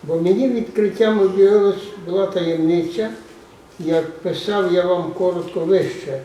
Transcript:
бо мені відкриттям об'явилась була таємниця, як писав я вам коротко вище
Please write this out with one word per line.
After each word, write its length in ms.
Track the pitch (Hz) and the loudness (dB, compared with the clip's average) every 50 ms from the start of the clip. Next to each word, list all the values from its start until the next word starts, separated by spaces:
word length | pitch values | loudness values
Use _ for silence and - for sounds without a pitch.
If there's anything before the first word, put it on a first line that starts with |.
| - | -4
бо 120 | 147 165 | -4 -2
мені 340 | 165 170 180 196 220 269 262 | 0 2 2 2 2 2 0
відкриттям 720 | 240 226 - - - 214 214 196 - - 226 214 220 208 | 0 -2 -4 -4 -2 0 0 0 2 0 2 2 4 2
об'явилась 600 | 196 185 185 196 196 196 208 208 202 202 190 - - - - - 165 | 2 2 4 4 4 6 6 4 4 2 0 -2 -8 -14 -16 -14 -10
була 200 | 170 175 196 196 | -4 -2 -2 -2
таємниця, 840 | 185 - 180 170 165 165 160 160 160 175 175 160 165 - 220 220 220 220 - - - - - - - - - - - - - | 0 -2 -2 -2 -2 -2 0 2 2 2 2 0 -2 -4 -4 -4 -6 -6 -12 -18 -20 -20 -20 -20 -20 -20 -20 -20 -20 -16 -8
як 320 | 165 160 165 165 156 160 | -4 0 0 0 -2 -2
писав 640 | - - - 180 160 - - 208 202 202 185 175 175 | -10 -2 0 0 0 0 -2 -2 0 0 2 4 2
я 120 | 180 175 | 2 4
вам 260 | 180 180 175 160 160 170 | 2 0 0 0 -6 -4
коротко 420 | - 185 180 175 175 - - - 185 | 0 0 0 0 -2 -6 -6 -6 -4
вище 640 | 165 170 196 180 - - - - - 139 135 135 | 0 2 2 2 2 0 -6 -8 -8 -8 -8 -8